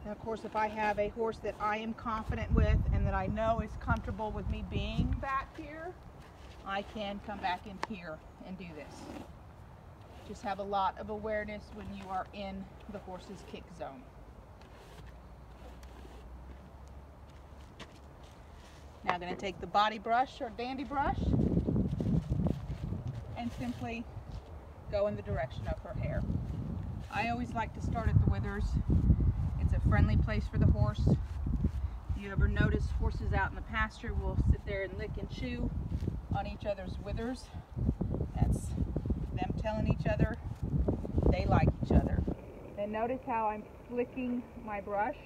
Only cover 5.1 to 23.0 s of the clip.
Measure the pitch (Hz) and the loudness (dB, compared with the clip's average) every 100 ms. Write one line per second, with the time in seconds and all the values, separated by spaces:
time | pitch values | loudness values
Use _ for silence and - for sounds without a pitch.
5.1 | - 269 269 277 - 302 311 330 359 - | 2 0 -2 -2 -10 -12 -10 -10 -12 -16
6.1 | - - - - - - 196 202 220 202 | -18 -18 -18 -16 -14 -6 -4 -4 -6 -6
7.1 | 202 208 202 190 180 220 190 - 208 175 | -6 -6 -4 -2 -2 -6 -8 -8 -8 -10
8.1 | 156 - - - 185 180 151 139 - - | -12 -14 -16 -12 -10 -10 -12 -14 -14 -12
9.1 | - - - - - - - - - - | -12 -14 -16 -18 -18 -18 -18 -18 -18 -18
10.1 | - - 208 214 196 202 202 190 - 208 | -16 -14 -8 -4 -4 0 2 2 0 -6
11.1 | 214 214 214 208 208 - 214 190 196 190 | -4 -2 -2 -2 -8 -10 -12 -10 -10 -4
12.1 | 190 - 202 196 196 190 - - 202 190 | -4 -4 -8 -8 -8 -10 -14 -12 -10 -10
13.1 | 185 - 196 - 208 - 175 143 131 - | -12 -10 -12 -12 -12 -12 -10 -10 -10 -16
14.1 | - - - - - - - - - - | -18 -18 -18 -18 -18 -18 -18 -18 -16 -16
15.1 | - - - - - - - - - - | -16 -16 -18 -18 -16 -14 -14 -14 -14 -14
16.1 | - - - - - - - - - - | -14 -14 -14 -14 -14 -16 -16 -16 -16 -16
17.1 | - - - - - - - - - - | -18 -18 -18 -16 -16 -16 -14 -16 -14 -18
18.1 | - - - - - - - - - 202 | -16 -16 -16 -16 -16 -16 -16 -16 -12 2
19.1 | 180 175 185 202 185 185 202 214 220 214 | 2 2 -4 -4 -6 0 4 4 2 2
20.1 | 233 269 - 247 208 240 262 269 277 277 | 2 2 -2 -8 -4 -6 -4 -2 0 2
21.1 | - - - - - - - - - - | 2 4 4 4 4 2 2 0 0 2
22.1 | - - - - - - - - - | 2 2 0 2 0 -2 -6 -4 -4